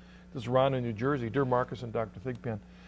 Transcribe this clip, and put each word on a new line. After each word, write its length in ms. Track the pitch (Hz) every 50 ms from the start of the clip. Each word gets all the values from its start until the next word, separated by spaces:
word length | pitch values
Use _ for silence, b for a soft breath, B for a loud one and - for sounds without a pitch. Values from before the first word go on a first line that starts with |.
| B B B B B B -
This 120 | 143 107
is 40 | 117
Ron 260 | 123 131 131 135 131
in 100 | 127 120
New 80 | 117 113
Jersey. 360 | 104 123 139 147 135 117 113
"Dear 160 | 107 139 139
Marcus 380 | 127 123 123 123 - 127 110 123
and 100 | 113 110
Doctor 280 | 117 110 98 - -
Thigpen, 400 | 92 131 123 117 - 123 110 104 - B B B B